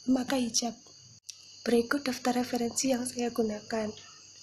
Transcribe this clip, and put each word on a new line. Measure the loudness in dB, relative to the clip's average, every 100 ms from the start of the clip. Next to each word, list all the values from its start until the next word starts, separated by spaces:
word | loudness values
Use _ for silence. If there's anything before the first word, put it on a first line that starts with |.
memakai | 2 0 2 0 2
hijab. | 0 -2 -6 -16 -20 -20 -20 -20 -20 -20 -8
Berikut | 2 4 4 0
daftar | 0 -2 0 0
referensi | 0 0 -2 0 0
yang | 0 0
saya | -2 -4
gunakan. | 0 0 0 -4 -4 -4 -6 -16 -20 -20 -20